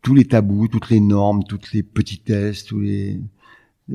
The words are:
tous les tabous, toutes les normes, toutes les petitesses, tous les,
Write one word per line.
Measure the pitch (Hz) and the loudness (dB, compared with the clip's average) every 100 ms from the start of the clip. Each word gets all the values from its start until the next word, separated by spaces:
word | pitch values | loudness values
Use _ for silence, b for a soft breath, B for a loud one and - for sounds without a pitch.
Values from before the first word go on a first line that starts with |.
tous | 123 139 | 2 4
les | - | 6
tabous, | 117 101 101 113 | 4 2 0 0
toutes | 110 - | -2 0
les | 110 | 2
normes, | 104 101 101 104 | 4 2 2 0
toutes | 95 104 - | -4 -8 -6
les | 107 | -6
petitesses, | 101 - - 101 - 104 104 101 | -4 -4 -4 -6 -4 -2 -2 -6
tous | - 107 | -8 -6
les, | 104 101 98 98 101 b b b b _ - | -4 -4 -6 -8 -10 b b b b _ -10